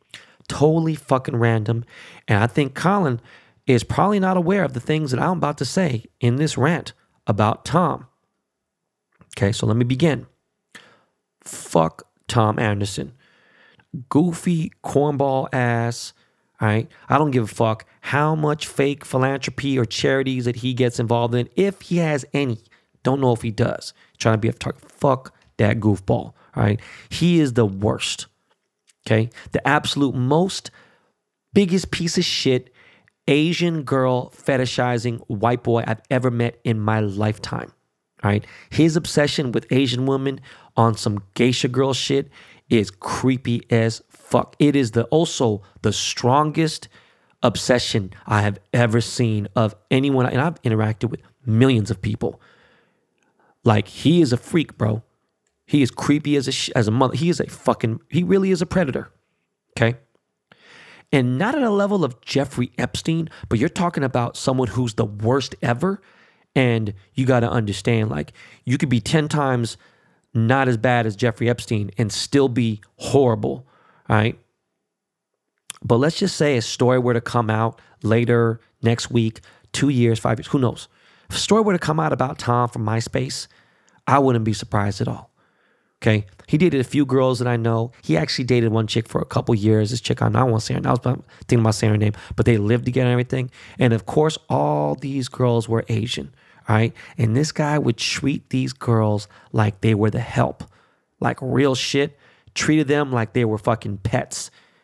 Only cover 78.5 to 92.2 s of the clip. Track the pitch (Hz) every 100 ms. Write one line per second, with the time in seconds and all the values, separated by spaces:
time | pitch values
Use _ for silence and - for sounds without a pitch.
78.5 | 113 _ _ 113 117 - 123 113 - -
79.5 | _ _ - 139 131 117 110 123 117 -
80.5 | 147 123 - - _ _ _ - - -
81.5 | 214 214 175 - 156 156 135 127 156 -
82.5 | 120 117 127 107 113 113 131 131 - -
83.5 | _ _ _ _ _ - 135 135 117 110
84.5 | 101 - 107 101 92 120 117 - _ _
85.5 | _ _ _ _ _ 117 107 104 - -
86.5 | 156 180 139 123 - 139 131 131 123 123
87.5 | 120 113 113 117 - - 156 156 - 123
88.5 | 123 113 110 110 113 - - - - -
89.5 | 113 104 110 107 120 - 123 113 110 127
90.5 | 110 - 131 135 127 127 127 - - -
91.5 | 120 110 107 113 107 104 104